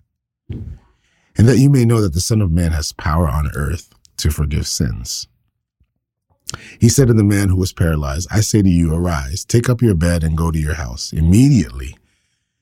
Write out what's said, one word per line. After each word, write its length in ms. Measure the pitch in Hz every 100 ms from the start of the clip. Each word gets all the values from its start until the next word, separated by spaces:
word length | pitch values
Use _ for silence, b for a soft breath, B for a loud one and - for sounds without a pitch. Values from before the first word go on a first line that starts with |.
| _ _ _ _ -
And 1000 | - - - _ _ _ _ _ - 113
that 120 | 117
you 100 | 139
may 160 | 139 117
know 160 | 117
that 120 | 101
the 60 | 80
Son 200 | - 110
of 100 | 92
Man 200 | 82 85
has 200 | 80 -
power 360 | - 85 80 80
on 220 | 76 71
earth 400 | - 71 - - _ _ -
to 140 | 80
forgive 360 | 76 71 78 -
sins." 600 | - 64 50 58 - - _ _ _ _ _ _ _ _ _ _ _ - B B B
He 100 | 117
said 200 | - 127
to 40 |
the 100 | 110
man 260 | 101 101 98
who 80 | 92
was 160 | 90
paralyzed, 540 | - 85 78 71 73 87
"I 80 | 104
say 200 | - 110
to 80 | 95
you, 240 | 85 82
arise, 520 | 82 87 76 67 95 -
take 240 | 120 120
up 120 | 117
your 120 | 117
bed 300 | 85 87 85
and 140 | 80 80
go 120 | 82
to 100 | 80
your 160 | 76 80
house." 380 | 62 62 -
Immediately 840 | 76 80 101 139 123 76 65 71 - _ _ _ _ _ _